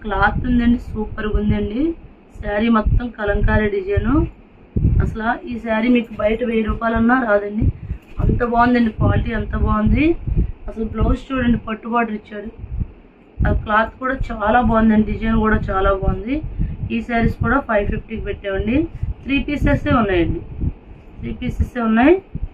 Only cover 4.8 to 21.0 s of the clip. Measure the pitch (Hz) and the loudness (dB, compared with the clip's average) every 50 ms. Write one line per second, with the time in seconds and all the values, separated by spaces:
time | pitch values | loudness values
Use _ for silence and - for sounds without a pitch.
4.8 | - - - - - - - 226 220 233 254 - - 247 240 220 220 233 220 220 | 2 2 4 2 2 0 -2 -4 -2 -2 -2 -4 -6 -8 -8 -6 -4 -2 0 2
5.8 | 226 247 247 240 220 - 214 - 214 214 226 220 247 226 233 220 214 208 180 - | 2 4 4 2 2 -2 -4 -2 0 0 0 0 -2 0 0 0 0 0 -2 -2
6.8 | - 226 233 226 226 233 254 262 247 220 208 202 202 208 208 220 - - - - | -2 0 0 2 4 4 4 2 2 2 2 0 0 -2 -2 0 0 0 0 -2
7.8 | - - - - - - - - - 214 214 214 247 233 233 233 240 247 247 240 | -6 -10 -10 -10 -14 -10 -4 -2 0 2 2 2 0 2 2 4 4 4 4 4
8.8 | 233 220 214 - 208 202 202 208 - 233 226 214 208 - - 214 214 214 220 214 | 2 0 0 0 2 2 2 2 0 -2 -4 -4 -4 -4 -2 0 0 2 2 2
9.8 | 214 214 220 247 294 330 330 - - - - - - - - - - 214 208 220 | 4 4 4 4 4 2 2 0 -2 -2 0 0 0 -2 -4 -8 -12 -10 -8 -6
10.8 | 220 214 214 220 220 - - 240 - - 269 262 240 240 233 214 - 220 220 220 | -6 -4 -2 0 2 2 2 0 -2 -4 -4 0 2 2 2 0 -2 -6 -8 -8
11.8 | - 226 233 240 233 208 214 208 - - 214 208 202 220 - - - - - - | -6 -2 -2 -2 -2 -2 -4 -8 -10 -12 -14 -12 -12 -12 -14 -14 -12 -8 -6 -6
12.8 | - - - - - - - - - - - - - - - - - 220 208 214 | -6 -6 -10 -18 -20 -20 -20 -20 -20 -10 -4 -2 0 0 0 0 0 0 2 2
13.8 | 226 220 - - 262 254 269 262 - - 233 220 202 208 226 247 240 220 226 220 | 2 0 -4 -6 -6 -4 -4 -4 -4 -4 -4 -2 0 2 4 4 4 4 2 4
14.8 | 220 220 214 214 214 208 208 - 220 226 226 220 214 220 214 - - 202 196 190 | 4 4 4 4 2 0 -2 -4 -2 0 0 2 2 2 2 0 0 -2 0 2
15.8 | 190 196 - - - 185 190 190 196 233 277 311 - - - - - - - - | 2 2 2 2 0 0 -2 -2 -4 -6 -6 -6 -6 -6 -4 -4 -4 -4 -4 -6
16.8 | - - 226 233 220 - 240 226 226 220 - - - 226 247 277 277 - 220 202 | -6 -4 -4 -4 -4 -2 0 0 0 0 0 0 0 0 0 0 0 0 0 0
17.8 | 202 - 214 214 - - 226 208 214 208 190 - - 196 196 196 202 214 247 294 | 0 0 -4 -6 -6 -8 -8 -8 -6 -6 -8 -6 -6 -4 -4 -2 0 0 0 0
18.8 | 339 330 - - - - - - - 240 277 285 - - 294 277 - 285 285 - | 0 -2 -6 -6 -6 -8 -8 -8 -4 -2 -2 -2 -2 -2 -2 0 2 2 2 2
19.8 | - 294 285 247 214 196 185 175 165 - - - - - - - - - - - | 2 2 2 2 2 2 2 2 0 0 -2 -4 -8 -12 -8 -6 -4 -4 -6 -8
20.8 | - - - - | -12 -20 -20 -20